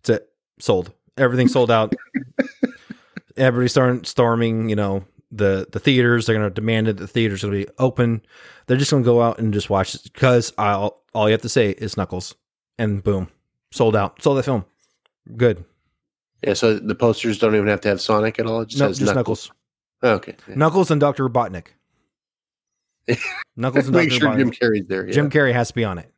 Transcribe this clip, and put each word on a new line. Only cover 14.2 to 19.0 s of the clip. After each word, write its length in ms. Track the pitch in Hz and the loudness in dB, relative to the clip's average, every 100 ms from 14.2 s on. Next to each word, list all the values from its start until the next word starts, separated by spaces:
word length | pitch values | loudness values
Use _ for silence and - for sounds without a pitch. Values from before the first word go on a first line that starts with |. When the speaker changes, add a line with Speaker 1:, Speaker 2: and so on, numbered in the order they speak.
Speaker 1:
Sold 160 | 151 139 | 0 0
that 60 | |
film. 200 | 127 120 95 _ _ _ _ _ - 117 | 0 -4 -6 _ _ _ _ _ -20 0
Good. 280 | 120 90 - _ _ _ _ _ _ _ | 0 0 -10 _ _ _ _ _ _ _
Speaker 2:
Yeah, 120 | - | -2
so 240 | 98 113 107 | 2 2 0
the 160 | 107 | -4
posters 440 | 101 117 107 117 101 | 0 0 2 -2 0
don't 160 | 113 | 2
even 140 | 107 101 | 2 2
have 120 | 101 | 0
to 60 | 107 | 0
have 120 | 95 | -2
Sonic 380 | - 104 110 - | 0 0 0 -2
at 80 | 113 | -4
all? 140 | 113 | -4
It 80 | 110 | -6
just 120 | 131 | -2
Speaker 1:
Nope, 80 | 139 | -2
Speaker 2:
has 80 | |
Speaker 1:
just 160 | 98 | 0